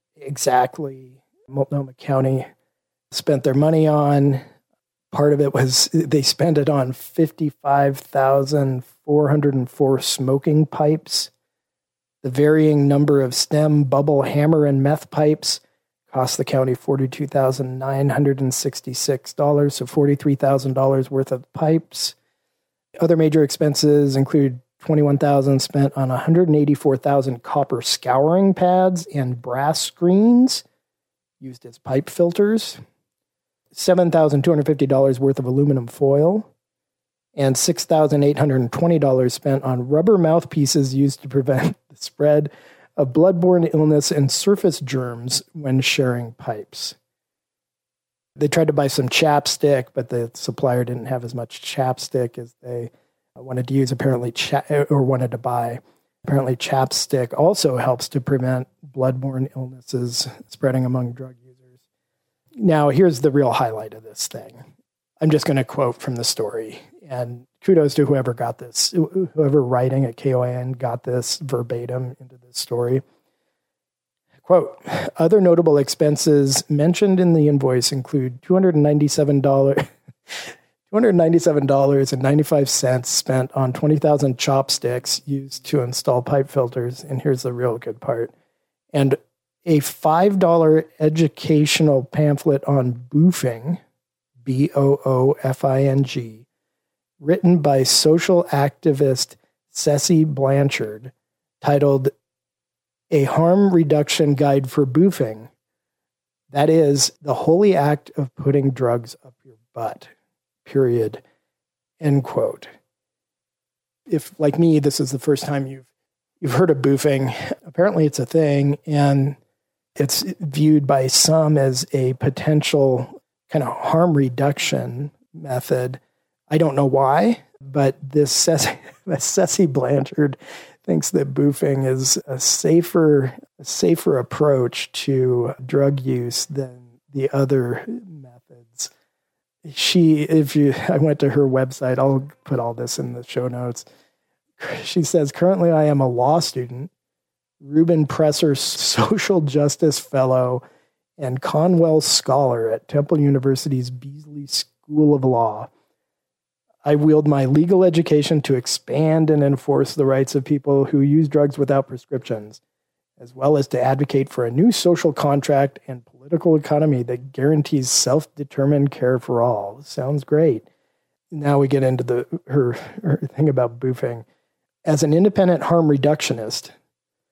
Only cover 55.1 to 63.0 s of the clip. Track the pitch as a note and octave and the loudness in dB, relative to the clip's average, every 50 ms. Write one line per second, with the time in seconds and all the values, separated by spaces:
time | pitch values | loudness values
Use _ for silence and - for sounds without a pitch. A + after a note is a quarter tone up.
55.1 | C3+ B2 B2+ A#2 A#2+ A#2 - B2 A#2+ A#2+ A#2 A#2+ A#2+ B2 _ _ _ _ _ _ | 0 -2 -2 -4 -6 -6 -6 -4 -4 -4 -4 -6 -8 -12 _ _ _ _ _ _
56.1 | _ _ - - C#3 C#3 C3 B2+ B2+ - - - C#3 C3+ C3 C3+ - - - - | _ _ -6 -2 -2 0 0 -2 -4 -4 -4 -2 0 0 0 -2 -2 -6 -4 -2
57.1 | C#3+ C3 B2 A#2 - C#3 D3 F3+ G#3 - - D3 B2+ B2 A#2 C3 B2 B2 - - | -2 -4 -2 -4 -2 2 2 2 2 2 0 -2 0 0 -2 -2 -2 -4 -6 -6
58.1 | - C#3 B2+ - C#3 B2+ B2+ B2+ C3 B2+ B2+ _ _ _ - C#3+ B2+ C3+ B2+ C3 | -6 -6 -2 -2 -2 -2 0 -2 -2 -4 -4 _ _ _ -20 -14 -6 -2 -2 -2
59.1 | B2+ B2+ C3 C3+ C3 B2+ C3 C#3 - C3 B2+ B2+ C3 B2+ - - - B2 B2 A#2+ | -2 -2 -6 -6 -4 -4 -6 -6 -6 -12 -12 -12 -14 -20 -16 -8 -6 -6 -6 -4
60.1 | B2 - - B2+ - - - _ - - - C3 B2+ C3 B2+ B2 B2+ B2+ B2 A#2+ | -6 -6 -8 -8 -10 -18 -20 _ -10 -4 -2 -2 0 0 -2 -2 -2 -2 -4 -6
61.1 | A#2+ B2+ C3 B2+ B2+ _ _ B2+ B2+ C3 B2+ B2+ B2 _ _ _ _ _ _ _ | -8 -12 -16 -18 -20 _ _ _ _ _ _ _ _ _ _ _ _ _ _ _
62.1 | _ _ _ _ _ _ _ _ - B3+ G#3 F3+ D#3 D3+ D3 C#3+ B2+ D3+ | _ _ _ _ _ _ _ _ -10 -2 0 2 2 4 2 2 4 4